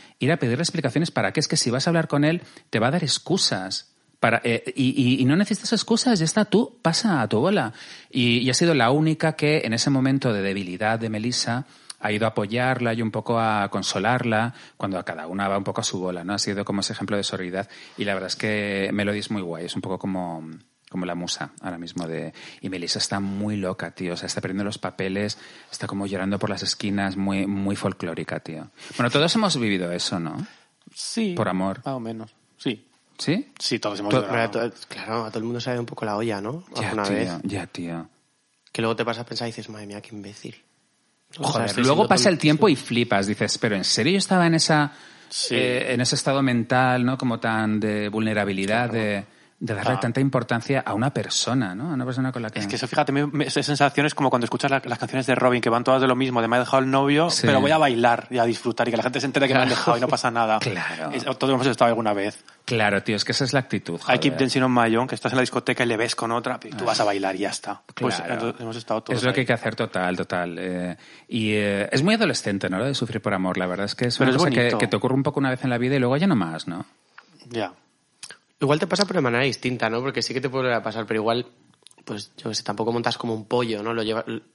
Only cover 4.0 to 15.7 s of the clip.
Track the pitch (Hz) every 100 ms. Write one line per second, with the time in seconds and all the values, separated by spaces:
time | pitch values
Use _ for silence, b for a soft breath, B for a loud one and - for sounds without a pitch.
4 | _ _ 120 113 120 117 - 143 131 -
5 | 123 135 127 160 208 208 - 214 - 226
6 | 262 202 160 - 208 196 247 - 165 165
7 | 220 151 110 110 160 202 113 B B B
8 | B 127 120 120 127 123 170 151 117 147
9 | 160 151 160 - 147 156 113 117 147 135
10 | 131 135 131 104 98 98 90 92 107 113
11 | 113 107 117 123 - 120 B B B -
12 | 107 107 110 117 101 117 127 127 120 113
13 | 110 107 104 117 113 107 101 104 87 101
14 | 104 123 123 110 120 B B - 101 90
15 | 90 82 80 98 98 98 98